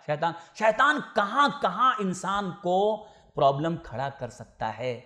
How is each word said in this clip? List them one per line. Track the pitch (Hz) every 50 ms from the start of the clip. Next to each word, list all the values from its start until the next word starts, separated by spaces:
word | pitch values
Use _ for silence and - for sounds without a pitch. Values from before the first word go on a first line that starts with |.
| -
शैतान, | - 151 151 165 170 160 - - - _
शैतान | - 214 220 214 - 277 285 294 269 - - -
कहाँ | 220 202 196 226 277 285 277 - -
कहाँ | - 190 180 208 247 262 254 -
इंसान | 202 185 180 - - 185 196 202 202 185 - - -
को | 175 180 190 202 214 220 208 - - - _ _ _ _
प्रॉब्लम | 147 143 139 143 143 156 165 170 - -
खड़ा | - 113 113 135 139
कर | 131 - 127 117
सकता | - - 113 - _ - 120 110
है, | 107 - 127 127 120 120 -